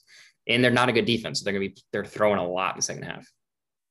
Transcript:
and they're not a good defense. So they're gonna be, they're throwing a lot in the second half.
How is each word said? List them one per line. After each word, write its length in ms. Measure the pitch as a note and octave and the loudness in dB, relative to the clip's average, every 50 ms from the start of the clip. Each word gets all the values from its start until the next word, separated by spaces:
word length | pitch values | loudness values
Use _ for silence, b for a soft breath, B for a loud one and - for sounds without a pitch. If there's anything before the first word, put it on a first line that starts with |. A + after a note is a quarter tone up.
| _ b b b b b b b - - | _ b b b b b b b -4 0
and 160 | A#2 A#2+ B2 | 2 4 4
they're 80 | B2 | 4
not 160 | A#2+ B2 B2 B2+ | 4 4 2 4
a 40 | |
good 120 | A#2 A#2+ G#2 | 2 2 2
defense. 340 | A2+ A#2 G2+ - D#2+ C#2+ - | 2 0 0 -2 -4 -6 -6
So 60 | - | -4
they're 80 | G2+ G2 | -4 -4
gonna 140 | G2 G2 F#2+ | -2 -4 -6
be, 80 | - - - _ | -8 -12 -14 _
they're 120 | - G#2 G2 | -6 -6 -6
throwing 360 | - - - G#2+ G#2 G2+ F#2 | -6 -2 2 2 4 4 2
a 60 | F2+ | 0
lot 280 | F2 F2+ F#2 F#2+ F2 - | -2 -2 -2 -2 -2 -2
in 40 | - | -2
the 40 | |
second 220 | - - - - - | -6 -6 -6 -8 -10
half. 200 | - - - - - _ _ _ _ _ _ _ _ _ _ _ _ | -12 -12 -12 -14 -20 _ _ _ _ _ _ _ _ _ _ _ _